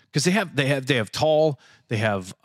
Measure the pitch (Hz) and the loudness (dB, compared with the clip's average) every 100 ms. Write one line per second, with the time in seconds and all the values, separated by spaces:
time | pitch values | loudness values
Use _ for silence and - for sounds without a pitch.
0 | _ 151 180 208 175 127 135 139 131 127 | _ -2 0 0 -2 -2 -2 -2 0 0
1 | 104 - 156 151 156 139 - - _ 113 | -2 -2 2 4 2 0 -12 -20 _ -2
2 | 110 98 92 - | 0 -2 -6 -10